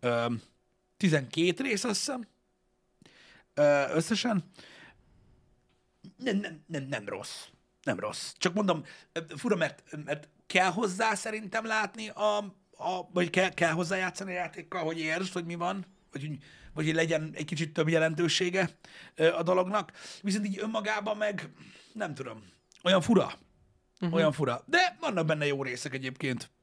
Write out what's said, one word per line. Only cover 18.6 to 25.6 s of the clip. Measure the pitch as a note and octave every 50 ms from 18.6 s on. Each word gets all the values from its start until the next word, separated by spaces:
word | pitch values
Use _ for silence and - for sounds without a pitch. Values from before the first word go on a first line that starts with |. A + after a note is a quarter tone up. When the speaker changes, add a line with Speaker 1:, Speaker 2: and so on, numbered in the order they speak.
| F#3 E3 - _ _ - - - - - _
Speaker 1:
ö, | - D#3 E3 E3+
a | E3 E3+
dolognak. | E3 F#3 F#3 F#3 F#3 G3+ G#3+ G3 - - - - - - - -
Viszont | G3+ F#3+ G#3+ G#3
így | F3+ F#3+ -
önmagában | G#3 A3 A3+ A3 G#3 G#3 G#3+ G#3+ G3+ G#3+ G#3+
meg, | G#3 G#3+ G#3 G#3 F#3 - D3+ - - - - - - - - -
nem | A3 G#3 F3 D3
tudom, | - C3 B2 A2+ A2 G#2 F#2 _ _ _ _ _ - _
olyan | F3+ F#3 F#3+
fura. | D#3+ - A#3 F#3+ C3 - - - - _ _ _ _ _ _ _ _ _ _ _
Speaker 2:
Mhm. | - F3 E3
Speaker 1:
Olyan | E3 D#3+ D#3 D3
fura. | D3 D#3 B2+ A#2+ A#2+ -
De | - D4+ F4 F#4 F4+ F4 -
vannak | E4+ D#4 A3 F3+ E3
benne | D#3 D#3+ D3+ D3
jó | D3 C#3+ C#3